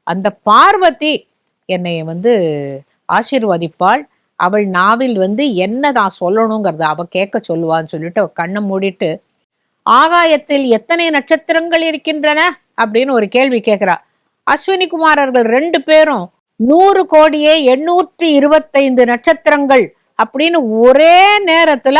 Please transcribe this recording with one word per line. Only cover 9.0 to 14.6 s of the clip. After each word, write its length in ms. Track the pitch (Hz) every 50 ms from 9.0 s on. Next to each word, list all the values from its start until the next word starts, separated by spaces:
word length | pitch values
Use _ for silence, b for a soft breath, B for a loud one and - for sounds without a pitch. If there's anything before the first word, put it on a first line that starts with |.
| 196 160 165 208 _ _ _ _ _ _ _ _ _ _ _ _
"ஆகாயத்தில் 840 | - - 226 254 302 330 349 349 339 330 311 294 302 - 294 277 269
எத்தனை 460 | 247 226 214 220 - 339 339 339 330
நட்சத்திரங்கள் 720 | 311 277 - - 320 311 - - 320 330 330 339 339 330
இருக்கின்றன?" 800 | 330 330 311 - - 311 311 302 285 302 302 302 330 359 311 _ _ _ - -
அப்படின்னு 280 | 233 220 208 233 262 277
ஒரு 180 | 262 233 214 196
கேள்வி 320 | - 247 269 277 254 226
கேட்கிறா. 340 | 202 226 208 185 208 185 170 - _ _ _ _ _ _ _ _ -
அஸ்வினி 400 | - 269 302